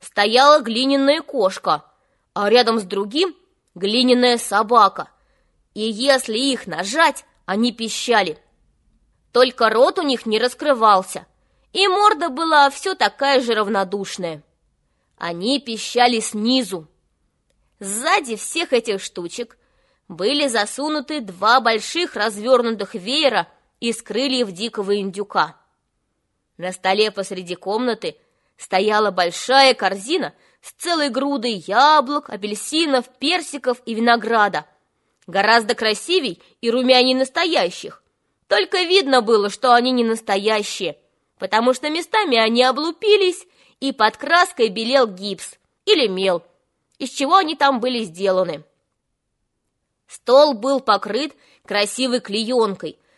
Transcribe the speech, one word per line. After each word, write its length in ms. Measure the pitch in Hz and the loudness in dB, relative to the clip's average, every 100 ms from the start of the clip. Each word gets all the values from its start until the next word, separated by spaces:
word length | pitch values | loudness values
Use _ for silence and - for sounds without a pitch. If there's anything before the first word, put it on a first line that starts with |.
стояла 580 | - - 208 233 285 302 | -10 -2 2 6 6 6
глиняная 600 | 226 226 262 277 269 311 | 2 -2 0 2 2 0
кошка, 640 | - 269 190 190 190 151 - _ _ _ _ | -2 -2 -2 -2 -2 -2 -4 _ _ _ _
а 160 | - 202 | -4 2
рядом 300 | 240 233 226 | 4 4 0
с 40 | |
другим — 500 | 185 196 202 277 370 294 _ _ _ 175 | -4 -6 -4 -2 -2 -4 _ _ _ -8
глиняная 640 | 196 233 254 247 247 240 | -2 0 4 4 4 2
собака. 720 | - 196 214 240 196 - 151 _ _ _ _ _ _ | 0 -2 4 4 4 2 -12 _ _ _ _ _ _
И 100 | 208 | -8
если 540 | 220 214 269 262 247 226 | -6 -2 0 0 0 -2
их 300 | 269 247 - | -2 -4 -6
нажать, 560 | 160 196 285 320 - - _ - | -8 -6 0 0 -2 -14 _ -6
они 260 | 196 240 | -2 -2
пищали. 680 | 233 226 - - 226 180 156 _ _ _ _ _ _ _ _ _ | -2 -8 -6 0 0 0 -6 _ _ _ _ _ _ _ _ _
Только 400 | 240 254 - 220 | 2 2 2 0
рот 260 | 220 302 370 | 4 2 2
у 60 | |
них 240 | 339 240 220 | -2 -2 -2
не 100 | 220 | -2
раскрывался, 880 | 247 - 302 254 220 190 190 - - _ _ _ _ | -2 -2 -2 2 4 4 2 -12 -14 _ _ _ _
и 160 | 359 392 | -2 0
морда 420 | 370 415 320 294 | 4 2 2 -4
была 400 | 262 330 302 277 | -4 2 4 4
всё 240 | - 381 | 2 -8
такая 480 | 370 208 - 277 269 | -2 -2 0 0 0
же 140 | 233 220 | 0 -2
равнодушная. 880 | 202 214 185 202 190 - 170 156 _ _ _ _ _ _ _ _ | 0 -2 -2 -6 -8 -8 -10 -10 _ _ _ _ _ _ _ _
Они 420 | 170 170 202 277 | -10 -6 -2 -2
пищали 600 | - 220 - 240 247 226 | -4 -10 -4 2 2 2
снизу. 680 | 214 214 226 262 202 180 156 _ _ _ _ _ _ _ _ _ | -4 -4 0 0 -2 -8 -12 _ _ _ _ _ _ _ _ _
Сзади 560 | 196 208 302 392 262 214 | -10 -4 0 0 -2 -8
всех 380 | - 330 339 | -6 -6 -2
этих 280 | 240 226 196 | -2 -2 -8
штучек 560 | - - 170 - - _ _ _ _ _ _ | -8 -10 -10 -10 -12 _ _ _ _ _ _
были 400 | 165 202 294 277 | -4 -2 0 0
засунуты 720 | 226 208 - 294 302 262 302 | 0 -2 -4 -4 -6 -6 -8
два 420 | 208 175 208 254 | -8 -2 2 4
больших 540 | 233 226 - 330 349 226 | 2 -2 -4 -6 -6 -4
развёрнутых 800 | 214 202 226 247 233 220 196 | -4 -4 2 2 2 -4 -6
веера 540 | 208 185 294 285 208 170 _ _ _ | -8 -4 0 2 0 -4 _ _ _
из 240 | 233 226 | -6 -6
крыльев 480 | - 208 269 254 214 | -6 -4 -2 -2 -4
дикого 480 | 175 226 220 196 202 | -4 -8 -6 -4 -2
индюка. 580 | 196 185 202 190 160 - _ _ _ _ _ _ _ _ _ - | -4 -8 -6 -2 -4 -6 _ _ _ _ _ _ _ _ _ -12
На 140 | 180 | -12
столе 380 | 180 190 196 214 | -4 -2 2 0
посреди 460 | 202 190 185 175 175 | -2 -8 -10 -10 -10
комнаты 640 | - 214 247 226 170 - _ _ _ _ | -4 -2 -2 -4 -8 -12 _ _ _ _
стояла 540 | - 185 214 214 208 | -4 0 2 2 0
большая 640 | 185 175 170 - 269 269 | 0 -2 -2 2 4 4
корзина 640 | - 190 196 214 339 170 - _ _ | 4 -2 -4 -4 -4 -4 -10 _ _
с 120 | - | -20
целой 360 | _ 349 330 285 | _ -4 -2 0
грудой 440 | 233 285 277 240 | 0 -2 -2 -4
яблок, 760 | 202 160 208 285 311 254 294 285 | -6 -2 4 6 4 2 -6 -6
апельсинов, 800 | 208 208 208 - 311 330 262 240 _ | -10 -8 -8 -4 -2 0 0 -2 _
персиков 640 | 285 359 285 277 254 247 - | -2 -2 -4 -6 -6 -6 -6
и 80 | 220 | -2
винограда. 720 | 233 233 220 226 208 165 - _ _ _ _ _ - | 2 2 2 2 2 -2 -10 _ _ _ _ _ -6
Гораздо 480 | 185 208 233 214 | 0 4 4 2
красивей 680 | 233 220 214 - 370 262 165 _ _ | -2 -2 -2 -2 -2 -2 -8 _ _
и 80 | 233 | -2
румяней 460 | 240 254 254 254 262 | 0 4 4 4 2
настоящих. 840 | 262 339 339 320 175 - - - _ _ _ _ _ | 0 -2 0 0 0 -4 -14 -18 _ _ _ _ _
Только 340 | 403 381 359 | 0 0 -2
видно 380 | 349 359 277 262 | 2 2 4 2
было, 280 | 220 220 202 | 4 2 0
что 240 | - 254 | -2 4
они 160 | 240 247 | 4 4
не 140 | 254 | 0
настоящие, 960 | 226 226 226 202 208 214 208 - 180 - _ _ _ _ | 0 -2 -2 -2 0 -2 -4 -8 -8 -10 _ _ _ _
потому 340 | 190 214 240 | -2 0 2
что 160 | 254 302 | 0 -2
местами 480 | 320 330 440 381 233 | -6 -2 -2 2 2
они 240 | 220 233 | 2 2
облупились, 840 | 254 262 320 320 440 403 370 349 - _ _ _ | 2 2 -4 -2 2 4 2 -2 -14 _ _ _
и 120 | 269 | -8
под 260 | 269 220 - | 0 -2 -2
краской 500 | 294 339 370 - 226 | 0 2 2 2 0
белел 400 | 190 226 269 233 | 0 0 2 2
гипс 480 | 185 202 190 - - _ _ - | -2 -12 -12 -14 -20 _ _ 0
или 220 | 381 226 | 2 2
мел, 360 | 185 190 170 - _ _ _ _ _ | 0 0 -2 -4 _ _ _ _ _
из 100 | 262 | -12
чего 280 | - 277 381 | -4 2 2
они 180 | 320 330 | 2 0
там 240 | 277 254 | 0 0
были 240 | 247 247 | -2 -4
сделаны. 600 | 202 165 196 185 175 156 - _ _ _ _ _ _ _ _ _ _ _ _ _ _ | -6 -4 -2 0 0 -4 -6 _ _ _ _ _ _ _ _ _ _ _ _ _ _
Стол 460 | - - 262 294 | -12 4 6 6
был 280 | 226 262 269 | 2 0 0
покрыт 540 | - 202 202 220 294 - _ _ - | 2 0 0 -6 -6 -10 _ _ -6
красивой 540 | 208 202 - 254 240 | -2 -2 -2 -2 -2
клеёнкой 800 | - 208 220 247 214 185 160 - _ | -2 -6 -2 0 0 -2 -10 -14 _